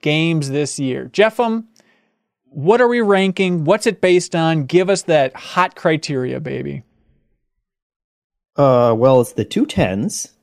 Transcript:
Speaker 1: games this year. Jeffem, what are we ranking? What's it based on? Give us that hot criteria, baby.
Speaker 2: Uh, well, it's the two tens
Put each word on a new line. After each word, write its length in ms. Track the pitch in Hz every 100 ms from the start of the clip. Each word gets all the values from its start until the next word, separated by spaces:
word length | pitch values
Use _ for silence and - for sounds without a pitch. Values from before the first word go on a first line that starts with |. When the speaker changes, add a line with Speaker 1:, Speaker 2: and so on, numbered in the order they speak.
Speaker 1:
games 500 | 151 156 165 165 139
this 280 | 139 147 -
year. 320 | 139 123 127
Jeffem, 520 | - 214 220 233 226 226 _ _ _ _ _ _ _ _
what 300 | 151 143 233
are 60 | 247
we 140 | 240
ranking? 640 | 220 196 190 185 190 180
What's 200 | 151 214
it 160 | 233 190
based 360 | 185 180 170 175
on? 260 | 165 160
Give 240 | 131 170 185
us 140 | 190
that 320 | - 156 135
hot 400 | - - - 185
criteria, 640 | - 175 160 - 139 127 131
baby. 460 | 156 135 135 139 - _ _ _ _ _ _ _ _ _ _ _ _ _ _ _ _
Speaker 2:
Uh, 400 | - 143 127 120 110
well, 240 | 127 131
it's 120 | 117
the 120 | -
two 220 | 107 - 302
tens 600 | - 123 98 151 - - _